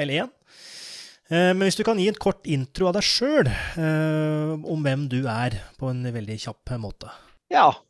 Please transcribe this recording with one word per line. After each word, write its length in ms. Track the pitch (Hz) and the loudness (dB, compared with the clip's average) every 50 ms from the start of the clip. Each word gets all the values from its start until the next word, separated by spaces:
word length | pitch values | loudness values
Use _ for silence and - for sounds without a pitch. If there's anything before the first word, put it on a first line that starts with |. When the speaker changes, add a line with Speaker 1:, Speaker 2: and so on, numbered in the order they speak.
| 147 139 | -2 -2
Speaker 1:
eller 160 | 135 156 196 | -2 -2 -2
en. 80 | 247 - _ _ _ _ - - - - - - - - - - - - _ _ - | -4 -8 _ _ _ _ -20 -20 -20 -20 -18 -18 -18 -18 -18 -18 -20 -20 _ _ -2
Eh, 220 | 160 170 180 180 | 2 4 4 4
men 80 | 185 185 196 190 | 4 4 2 2
hvis 80 | 180 | 2
du 80 | - 214 | 2 2
kan 140 | 220 226 208 | 2 2 2
gi 100 | 180 208 | 2 0
en 60 | 208 | 0
kort 320 | - - 202 185 - - | 0 0 0 0 0 -2
intro 420 | - 156 135 131 - - - 185 180 | -2 -2 -2 -2 -4 -2 0 0 2
av 60 | 175 | 2
deg 100 | 208 196 | 2 0
selv, 440 | - - - 233 269 302 294 226 131 | 0 0 0 0 2 2 4 4 2
eh, 1040 | 104 - - - - 175 160 156 156 156 156 156 156 156 156 151 151 151 151 156 160 | 0 -2 -4 -6 -6 -2 0 0 2 2 2 0 0 0 0 0 0 -2 -2 -2 -4
om 280 | 156 156 - 165 156 | -6 -6 -4 -4 -2
hvem 280 | 151 143 131 135 147 139 | 0 0 0 0 -2 -2
du 180 | 127 127 135 127 | -2 -2 -2 -2
er, 320 | 110 113 123 123 117 98 - - - - | -2 -2 -2 -2 -2 -4 -8 -12 -12 -8
på 120 | 139 131 | -6 -4
en 140 | 127 127 123 | -4 -4 -4
veldig 360 | 123 117 117 107 101 110 107 | -4 -6 -6 -6 -6 -8 -8
kjapp 400 | - - 107 - _ - - 113 | -8 -10 -12 -12 _ -8 -8 -6
måte. 300 | 110 101 92 - - - - - - _ _ _ _ - | -6 -8 -10 -12 -16 -18 -18 -20 -20 _ _ _ _ 0
Speaker 2:
Ja, 220 | - - 220 147 - - - _ | 4 6 6 6 6 2 -4 _